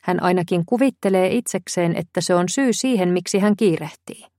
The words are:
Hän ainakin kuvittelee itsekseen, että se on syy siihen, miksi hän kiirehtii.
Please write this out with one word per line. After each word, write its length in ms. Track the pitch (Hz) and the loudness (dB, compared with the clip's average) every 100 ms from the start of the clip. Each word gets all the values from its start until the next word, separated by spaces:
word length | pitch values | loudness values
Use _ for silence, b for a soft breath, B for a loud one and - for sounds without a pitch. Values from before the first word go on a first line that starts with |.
Hän 200 | - 180 | -2 0
ainakin 440 | 180 180 175 175 170 | 0 0 0 -2 0
kuvittelee 600 | 240 269 - 202 190 185 | 0 0 0 0 2 2
itsekseen, 680 | 240 - 190 - - 170 - | 0 -4 -8 -6 -2 -2 -2
että 240 | 170 - | -4 -6
se 140 | 175 | 0
on 140 | 180 175 | 0 2
syy 240 | 226 269 | 0 0
siihen, 360 | 214 262 233 180 | 0 0 0 2
miksi 300 | 180 180 202 | 0 0 0
hän 180 | 208 208 | 2 2
kiirehtii. 680 | 214 160 165 - - - - | 2 0 -6 -14 -18 -18 -20